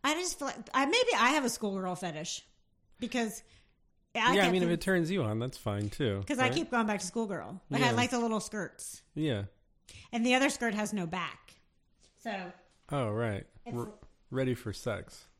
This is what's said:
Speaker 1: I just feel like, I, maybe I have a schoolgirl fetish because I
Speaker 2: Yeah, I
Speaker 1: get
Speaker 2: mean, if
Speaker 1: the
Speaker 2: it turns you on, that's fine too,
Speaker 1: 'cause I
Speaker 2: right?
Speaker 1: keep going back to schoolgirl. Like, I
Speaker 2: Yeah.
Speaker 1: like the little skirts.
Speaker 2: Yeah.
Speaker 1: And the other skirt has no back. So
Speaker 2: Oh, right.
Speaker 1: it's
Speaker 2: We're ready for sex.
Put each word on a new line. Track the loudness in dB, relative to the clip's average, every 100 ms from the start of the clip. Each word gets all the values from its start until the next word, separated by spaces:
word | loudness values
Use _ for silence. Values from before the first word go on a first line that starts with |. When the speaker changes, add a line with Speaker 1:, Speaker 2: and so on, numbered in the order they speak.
Speaker 1:
I | 0
just | 0 -2 -4
feel | -6
like, | -6 -4
I, | 0 4
maybe | 4 4 4
I | 4
have | 4
a | 2
schoolgirl | -2 -4 -2 -4 -4
fetish | -6 -6 -8 -10 -12 _ _ _ _ -10
because | -4 -2 -2 -4 -16 -20 _ _ _ _ _ 2
I |
Speaker 2:
Yeah, | 4
I | 6 6
Speaker 1:
get |
Speaker 2:
mean, | 6
if | 4
Speaker 1:
the | 2
Speaker 2:
it |
turns | 4 2 4
you | 2
on, | 2 0
that's | -2 -4
fine | -2 -2 -2
too, | 0 0 0 -2
Speaker 1:
'cause | 0
I |
Speaker 2:
right? | 2
Speaker 1:
keep | 0 0
going | 0 0
back | -2
to | -4
schoolgirl. | -6 -4 -6 -8 -12 -4
Like, | 2
I | 4
Speaker 2:
Yeah. |
Speaker 1:
like | 4 2
the | 0
little | 0 -2
skirts. | -4 -6 -8 -8 -14 -14 _ -4
Speaker 2:
Yeah. | -2 -2 -4 _ _ _ -20 -20 -8
Speaker 1:
And | 0 2
the | 4
other | 4
skirt | 2 -2 -2
has | -2
no | -4 -4
back. | -4 -6 -10 -20 -20 _ _ _ _ _ _
So | -8 -8 -10 -14 _ _ -6
Speaker 2:
Oh, | -2 -2
right. | 0 -2 -4 -8 -18 -8
Speaker 1:
it's | -6
Speaker 2:
We're | -6 -12 -20 _ _
ready | -2 0
for | -2 -4
sex. | -6 -6 -6 -8 -20 -20